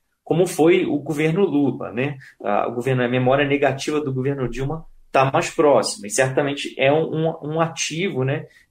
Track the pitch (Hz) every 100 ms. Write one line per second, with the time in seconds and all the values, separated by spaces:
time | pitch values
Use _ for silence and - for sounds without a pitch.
0 | _ _ - 156 180 - 160 185 131 147
1 | 135 147 156 175 190 143 139 98 90 104
2 | 139 135 - - 107 104 113 120 123 127
3 | 123 127 127 139 143 139 139 131 - 151
4 | 147 131 131 139 120 123 135 160 - -
5 | _ 135 135 156 170 - 151 123 - -
6 | 104 - 131 135 143 143 - - 135 156
7 | 160 151 160 - 147 156 165 165 - 156
8 | 190 131 131 151 - _ _